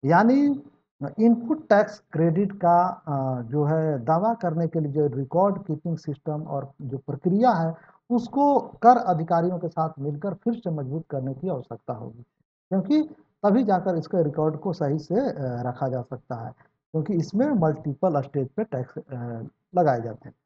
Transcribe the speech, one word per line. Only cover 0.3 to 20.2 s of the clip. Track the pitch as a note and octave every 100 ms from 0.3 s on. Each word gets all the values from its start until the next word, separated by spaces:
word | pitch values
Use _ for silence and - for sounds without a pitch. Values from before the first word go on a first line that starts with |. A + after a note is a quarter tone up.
| C4+ C#4+ C#4 - _ _ _ C#3+ -
इनपुट | A3+ A#3 - D#4 -
टैक्स | G3+ G#3+ - _
क्रेडिट | D#3 E3 E3 G3+
का, | - E3+ F3 F3+ - -
अ, | C#3 C3 B2+
जो | A#2 C#3+
है | D3 D#3+ D#3 C#3+ A#2
दावा | D#3+ G#3+
करने | A3+ F3+ D#3+ E3
के | E3
लिए | D3+
जो | C#3 D3
रिकॉर्ड | C3 C3+ E3+ G3 F#3+ -
कीपिंग | D3+ F3 D#3+
सिस्टम | - C#3 - D3+
और | D#3 C#3+ C3+ _
जो | C#3 C3
प्रक्रिया | - C#3 F#3 G3 B3
है | F#3+ E3 E3 - _ _
उसको | A#3+ A#3 C#4 C#4+ C4+
कर | - - A#3 B3
अधिकारियों | - E3+ E3 E3+ F3 F3+
के | E3
साथ | E3 D#3+ D#3+
मिलकर | C#3 D3 G3+
फिर | - -
से | A#3+ F#3+
मजबूत | D#3 B2+ D3+ E3
करने | C#3 C3
की | C3 F#3
आवश्यकता | D3+ - A2+ -
होगी, | A#2 - A#2 A#2+ _ _ _ _
क्योंकि | F#3+ F#3+ D4+ D4+ - _ _
तभी | G#3 G#3
जाकर | A3 F#3 F#3+ E3+
इसके | D#3 F#3+
रिकॉर्ड | D3+ D3 D#3 D3+
को | G3
सही | E3 D3 D3+
से, | D3 F#3
अ, | C4+ -
रखा | C3 A#2+ B2 B2 C3+
जा | B2+
सकता | A#2+ B2+ _ A#2+
है, | A2+ A2+ _ _ _
क्योंकि | D#3+ D3
इसमें | F3+ D#3+ G3 C#4+
मल्टीपल | B3+ D#3+ D#3 D#3 C#3 F#3 D3
स्टेज | C3+ D3 C3
पे | -
टैक्स, | - C3 B2 -
अ, | - B2+ A#2+ A2+ C#3 _ _ F3+
लगाए | D#3+ B2
जाते | A2+ G#2+